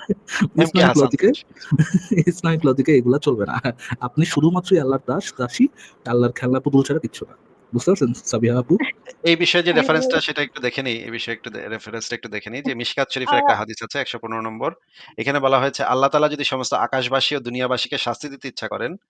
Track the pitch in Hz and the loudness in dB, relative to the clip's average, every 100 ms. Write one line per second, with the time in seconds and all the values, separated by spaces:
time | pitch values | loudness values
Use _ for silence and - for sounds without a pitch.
0 | - - - - 196 160 160 180 - 143 | -8 -6 -6 -2 0 2 2 4 4 4
1 | 135 - 202 294 - - - 143 156 190 | 2 4 2 2 -6 -20 -2 0 2 0
2 | - 185 180 175 165 160 151 127 135 143 | 0 0 2 0 -2 2 2 2 4 4
3 | 120 143 147 117 101 - 127 120 - - | 4 2 0 0 -2 -2 -4 -6 -8 -8
4 | 123 - 165 - 156 180 180 180 135 135 | -2 0 0 2 2 2 2 2 2 -2
5 | - 147 - - 123 - 269 - - _ | -2 -4 -6 -6 -6 2 2 0 -20 _
6 | 120 120 120 - 127 131 139 139 135 143 | -2 0 0 0 -2 0 2 2 2 -2
7 | 117 - - - _ _ _ 120 - 196 | -4 -10 -16 -16 _ _ _ -2 0 2
8 | 123 123 - 117 117 123 120 196 277 - | 0 -2 -4 0 2 2 2 0 0 -8
9 | - - 165 165 175 175 170 156 139 156 | -18 -2 0 2 2 2 2 2 2 2
10 | - 160 151 147 139 - 123 - 135 117 | 2 0 -2 -4 -6 -6 -6 -4 -4 -6
11 | 113 113 - 113 117 104 104 110 107 113 | -8 -8 -8 -8 -10 -12 -10 -10 -10 -10
12 | - 120 113 104 104 123 139 120 120 - | -8 -10 -8 -10 -10 -8 -6 -6 -4 -2
13 | 135 131 127 139 113 104 107 110 113 143 | -2 -2 0 2 2 0 -2 -10 -8 -6
14 | 131 117 113 113 110 110 139 170 _ - | -6 -8 -8 -8 -8 -6 -6 -6 _ -20
15 | - - 117 143 135 135 135 135 131 127 | -16 -6 0 2 4 4 2 0 0 2
16 | 135 147 151 143 143 131 123 127 117 135 | 4 4 2 2 -2 -2 -2 -2 0 -2
17 | 123 131 - 147 123 123 127 123 - 139 | 0 0 0 -2 -4 -4 -2 -2 -2 -4
18 | - 117 147 139 135 - 110 104 123 185 | -4 -6 -8 -12 -12 -10 -8 -4 -6 -8
19 | _ | _